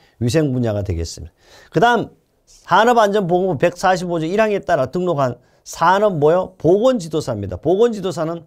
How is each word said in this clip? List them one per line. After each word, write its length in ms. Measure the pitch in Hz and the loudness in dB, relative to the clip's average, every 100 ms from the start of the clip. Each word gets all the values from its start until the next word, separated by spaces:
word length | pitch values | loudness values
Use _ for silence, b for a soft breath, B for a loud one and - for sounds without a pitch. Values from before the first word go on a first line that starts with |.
| b b | b b
위생 320 | 120 156 151 | -2 0 0
분야가 300 | 127 120 104 | 0 -2 -2
되겠습니다. 520 | 98 82 82 - 80 _ b b b | -4 -6 -8 -10 -18 _ b b b
그다음 380 | 156 233 233 165 _ _ _ _ | 0 2 2 -2 _ _ _ _
산업안전보건법 1120 | _ - 180 226 233 214 202 180 180 190 151 | _ 0 2 4 4 4 2 0 0 0 0
백사십오 600 | 175 170 190 185 180 170 | -2 0 0 0 -2 -4
조 60 | 160 | -2
일 160 | 202 | 0
항에 180 | 220 202 | 0 -2
따라 280 | - 170 131 | 0 0 0
등록한 500 | 180 180 156 131 120 b b | -2 -2 0 -2 -4 b b
산업 540 | b - 165 190 214 175 | b -2 2 4 2 2
뭐요? 380 | 147 175 185 - | 2 2 -2 -2
보건 400 | 147 190 247 254 | 2 4 2 0
지도사입니다. 600 | 165 156 143 110 101 90 | -2 -6 -4 -6 -6 -6
보건 340 | - 190 240 | -2 2 2
지도사는 520 | 214 185 170 160 170 | 0 -6 -6 -6 -8